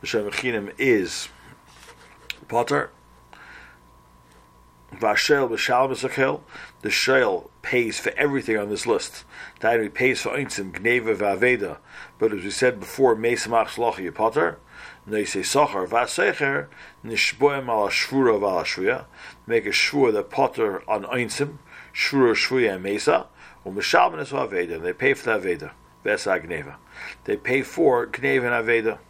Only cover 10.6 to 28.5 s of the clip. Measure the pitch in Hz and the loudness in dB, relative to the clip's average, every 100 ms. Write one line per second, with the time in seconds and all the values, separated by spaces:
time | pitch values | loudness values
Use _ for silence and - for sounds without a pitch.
10.6 | 95 85 104 123 113 104 101 95 120 123 | -8 -4 0 2 2 0 0 2 2 2
11.6 | 98 73 - - - - 110 104 92 - | -2 -8 -16 -20 -20 -2 -2 0 -6 0
12.6 | 127 117 92 - 131 113 117 120 107 117 | 0 0 -10 2 4 4 2 -2 0 0
13.6 | 107 - 117 95 90 78 110 143 165 - | 0 0 -2 -2 -8 0 0 2 0 -2
14.6 | - - - - - 107 101 101 87 139 | -18 -20 -20 -20 -6 -4 -2 -4 -2 2
15.6 | 147 98 92 117 120 - 196 180 143 143 | 2 0 0 0 0 0 0 0 -2 -2
16.6 | 143 - - - 113 107 - - 139 139 | -6 -14 -20 -18 -8 -2 -2 2 2 2
17.6 | 127 113 101 - - 135 131 107 101 92 | -2 0 2 0 -2 2 4 4 2 0
18.6 | 76 - 92 127 - - - - - 113 | -2 -2 -2 -2 -6 -20 -20 -20 -2 0
19.6 | 101 98 - 147 131 107 98 - 135 - | 0 0 0 2 2 2 -2 0 0 2
20.6 | 110 92 - 107 98 127 117 - 143 156 | -2 -2 -4 -4 -2 -4 -4 -4 -6 -6
21.6 | - - - - - 139 127 107 - 131 | -20 -20 -18 -4 -2 4 4 4 0 2
22.6 | 117 95 95 101 120 180 - _ - - | 0 0 -4 -2 2 2 0 _ -20 -16
23.6 | - 196 196 175 180 160 139 139 123 95 | -10 -6 2 4 4 0 -6 -4 -4 -2
24.6 | 87 82 87 92 131 131 123 110 92 85 | -4 -4 -6 -2 0 0 0 -2 0 -4
25.6 | 76 - - _ - 104 - 92 80 82 | -6 -16 -20 _ -2 -2 0 -2 -2 -10
26.6 | 69 69 - - - - - 101 - 131 | -10 -16 -20 -18 -18 -16 -6 -4 0 -2
27.6 | 139 - 147 123 120 - 135 135 123 | -2 2 2 2 0 -4 0 0 2